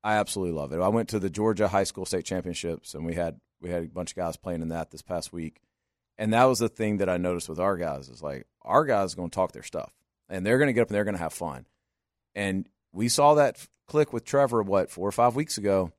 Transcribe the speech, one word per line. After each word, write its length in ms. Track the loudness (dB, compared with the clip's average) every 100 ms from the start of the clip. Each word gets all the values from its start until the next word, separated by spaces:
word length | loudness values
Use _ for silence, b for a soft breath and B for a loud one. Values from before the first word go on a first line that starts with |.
I 120 | 2
absolutely 400 | 0 0 -2 -4 -4
love 160 | -4
it. 80 | 0
I 80 | 2
went 200 | 2 0
to 80 | -2
the 120 | -2
Georgia 380 | 0 0 2 2
High 160 | 2
School 220 | 0 -4 -4
State 180 | -4
Championships, 720 | -2 -6 -4 -6 -6 -8 -10
and 100 | -10
we 100 | -6
had, 260 | -4 -4 -6 _ _
we 100 | -6
had 120 | -4
a 40 | -4
bunch 240 | -8 -8
of 40 | -6
guys 200 | -6 -6
playing 260 | -6 -4
in 60 | -4
that 220 | -6 -8
this 120 | -14
past 300 | -8 -6 -6
week. 280 | -8 -10 _ _ _ _ _ _ -6
And 160 | 0
that 120 | 6
was 140 | 6 4
the 100 | 0
thing 300 | 0 -2 0
that 100 | 0
I 80 | 0
noticed 320 | 0 -2 -6
with 100 | -2
our 160 | 0 0
guys 320 | -4 -6 -10
is, 140 | -12
like, 240 | -10 -10 -14 _
our 220 | 0 2
guys 280 | 4 2 0
are 40 | -4
gonna 120 | -6
talk 220 | -2 -2
their 100 | -4
stuff, 300 | -10 -10 -10 _ _ _ _
and 160 | -4 2
they're 120 | 4
gonna 140 | 4
get 100 | 2
up 60 | 2
and 60 |
they're 100 | 0
gonna 140 | -2 -2
have 140 | -6
fun. 340 | -6 -8 -10 -16 _ _ _ _ _ _
And 340 | -6 -2 -2 -6 _ _
we 160 | -4 0
saw 260 | 4 6
that 220 | 6 4 0
f-, 120 | -20 _ _
click 260 | 2 2
with 120 | -2
Trevor, 380 | 0 2 4 2
what, 280 | 2 2 2
four 180 | -2 -4
or 40 |
five 220 | 2 2
weeks 240 | 2 -4 -2
ago 340 | 2 2 0